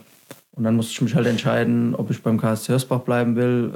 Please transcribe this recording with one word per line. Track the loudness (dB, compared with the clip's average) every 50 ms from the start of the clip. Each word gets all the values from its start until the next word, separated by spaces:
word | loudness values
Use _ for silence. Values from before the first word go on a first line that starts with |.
| -10 _ -20 -20 _ -20 -20 -20 _ _ -8
und | -4 0
dann | 0 2
musste | 0 0 -2 -2
ich | -2
mich | -2 0 2
halt | 2 2
entscheiden, | 2 0 0 0 0 0 0 2 2 2 2 2 0 0
ob | -2 -2 -4
ich | -4 -4 -2
beim | 0 0 2
K | 2 0 0
S | -2 -2
C | 0 0
Hösbach | 0 0 0 -4 -4
bleiben | -2 0 0 0 2 0 2
will, | 2 2 2 2 0 0 -2 -2